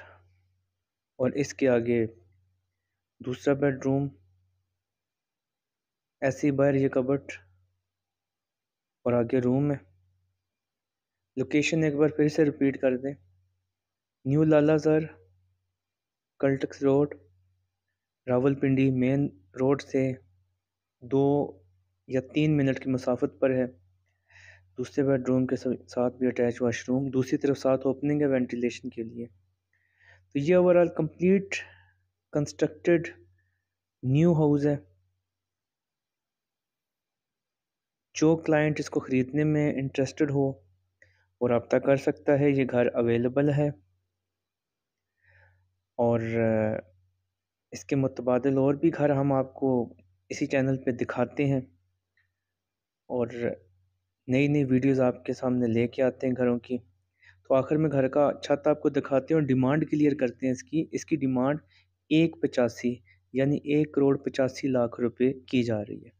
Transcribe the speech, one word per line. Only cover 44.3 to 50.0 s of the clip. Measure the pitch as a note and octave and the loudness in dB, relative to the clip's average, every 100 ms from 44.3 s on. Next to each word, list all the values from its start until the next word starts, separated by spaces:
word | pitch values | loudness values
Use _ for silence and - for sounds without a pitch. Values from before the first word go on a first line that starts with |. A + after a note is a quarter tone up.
| _ _ _ _ _ _ _ _ _ _ _ _ _ _ _ _ - | _ _ _ _ _ _ _ _ _ _ _ _ _ _ _ _ -2
और, | A#2 A#2 | 0 0
अ, | A2+ A2+ A2+ A2 A2 A2 - _ _ _ _ _ _ _ _ | 0 0 2 2 0 -2 -8 _ _ _ _ _ _ _ _
इसके | - - C#3 | -14 -4 -2
मुतबादिल | C3+ C3 B2 B2 C#3 C3+ | -2 -2 0 0 2 2
और | C3+ C#3+ | 0 2
भी | E3 | 0
घर | D#3 D3 | 0 0
हम | C#3 C#3 | 0 0
आपको | C3+ C3 - C3+ B2+ A#2+ - | 0 -2 -4 -2 0 -2 -10